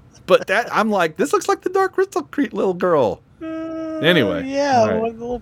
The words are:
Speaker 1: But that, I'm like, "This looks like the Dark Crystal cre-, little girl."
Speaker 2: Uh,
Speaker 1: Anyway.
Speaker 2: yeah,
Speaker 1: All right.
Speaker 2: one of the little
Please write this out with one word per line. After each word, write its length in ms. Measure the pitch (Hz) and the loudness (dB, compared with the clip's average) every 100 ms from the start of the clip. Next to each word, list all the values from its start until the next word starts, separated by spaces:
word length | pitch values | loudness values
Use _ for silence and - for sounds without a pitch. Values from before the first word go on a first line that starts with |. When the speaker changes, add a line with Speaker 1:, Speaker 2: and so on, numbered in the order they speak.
| - - - | -18 -16 2
Speaker 1:
But 220 | - - | 2 4
that, 260 | 196 - | -2 0
I'm 160 | 170 220 | 0 0
like, 280 | 202 170 160 | 0 0 -2
"This 160 | 285 | 0
looks 140 | 415 - | 0 0
like 140 | 392 | -2
the 80 | 370 | -2
Dark 240 | 381 381 | 0 0
Crystal 300 | 370 381 370 | 0 -2 -4
cre-, 200 | 294 - 269 | -6 -4 -4
little 220 | 202 208 | -2 -2
girl." 480 | 180 185 156 110 82 _ _ | 0 2 4 2 0 _ _
Speaker 2:
Uh, 580 | 320 320 320 320 320 320 | -10 -8 -8 -8 -8 0
Speaker 1:
Anyway. 420 | 170 175 101 87 269 | 2 4 2 0 -4
Speaker 2:
yeah, 320 | 277 285 254 | -2 2 2
Speaker 1:
All 80 | 220 | 2
right. 120 | 214 | 0
Speaker 2:
one 100 | 226 | -2
of 60 | 226 | -6
the 40 | |
little 180 | 233 247 | -8 -8